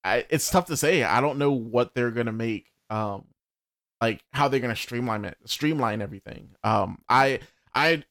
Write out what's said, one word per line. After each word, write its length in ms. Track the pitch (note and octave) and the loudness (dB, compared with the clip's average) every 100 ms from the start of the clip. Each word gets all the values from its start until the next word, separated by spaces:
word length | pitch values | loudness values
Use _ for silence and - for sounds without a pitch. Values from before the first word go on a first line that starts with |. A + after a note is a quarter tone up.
I, 220 | F#2 A#2 - | 0 -2 0
it's 200 | D3+ - | -2 2
tough 160 | F#3 E3+ | 0 0
to 100 | D3 | -2
say. 260 | D3 F3 | 2 2
I 160 | G#2 A2 | 4 2
don't 180 | C#3+ C#3 | 2 2
know 140 | C#3+ | 2
what 440 | C3+ A2+ A#2+ A#2+ - | 2 0 0 2 0
they're 160 | A#2+ | -2
gonna 200 | A#2 A#2 | 0 -4
make, 360 | A2+ A2+ G#2 _ _ _ | -2 -4 -4 _ _ _
um, 360 | G#2+ G#2+ G2 - _ _ _ _ _ _ _ | -4 -4 -6 -12 _ _ _ _ _ _ _
like, 220 | A#2 A2 _ | -2 -2 _
how 140 | C3+ C#3+ | 0 0
they're 120 | C3+ | 2
gonna 160 | A#2+ A2 | -2 -6
streamline 500 | - A#2+ A#2+ G#2+ G2+ | -6 -4 -4 -4 -6
it, 120 | - - | -12 -10
streamline 560 | - D3+ D#3 A#2 G#2+ | -2 -2 0 -2 -2
everything. 540 | G2+ G2 - - G#2 _ | -6 -10 -16 -18 -18 _
Um, 360 | A2 G#2+ F#2+ - - | 0 0 0 -6 2
I, 300 | B2 C3+ C3 - _ _ | 4 4 0 -6 _ _
I, 300 | - D3+ E3 - | 0 2 0 0